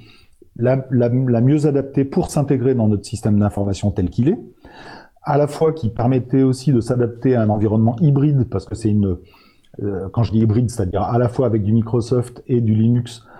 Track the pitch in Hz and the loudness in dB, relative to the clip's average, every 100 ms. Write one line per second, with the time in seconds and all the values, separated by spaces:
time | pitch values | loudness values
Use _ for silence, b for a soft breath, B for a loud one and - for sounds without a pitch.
0 | B B B B - - 123 135 - 127 | B B B B -20 -4 0 0 0 0
1 | 120 127 127 117 127 147 147 139 135 - | 2 2 2 2 4 4 2 0 -2 -2
2 | 139 185 - 156 139 131 123 120 107 101 | 0 -2 -2 -2 0 0 2 2 2 0
3 | - 107 110 104 104 101 101 98 104 - | -4 -6 0 2 2 0 -4 -2 -2 -2
4 | 90 - 131 220 - B B B B B | -2 0 0 0 -6 B B B B B
5 | B _ - 143 147 - 160 156 107 - | B _ -2 0 0 0 -2 0 -6 -2
6 | 120 131 127 135 131 127 - 120 113 123 | 0 0 0 2 2 2 0 0 0 0
7 | 117 - 135 123 107 107 104 110 110 113 | -2 -2 0 2 2 2 2 2 2 2
8 | 151 139 147 139 113 95 - 104 107 104 | 2 4 2 2 0 -4 -8 -4 0 2
9 | 98 90 b b b b b - 101 95 | 0 -2 b b b b b -10 -8 -6
10 | 95 113 110 110 113 104 117 - 92 95 | -6 -4 0 2 2 2 0 -2 -4 -2
11 | 87 120 120 - 123 110 101 113 110 120 | -2 0 0 0 0 0 0 0 0 -4
12 | 117 123 120 - - 123 110 110 113 120 | -2 -2 -4 -12 -4 -2 2 2 2 0
13 | 117 - B | -4 -14 B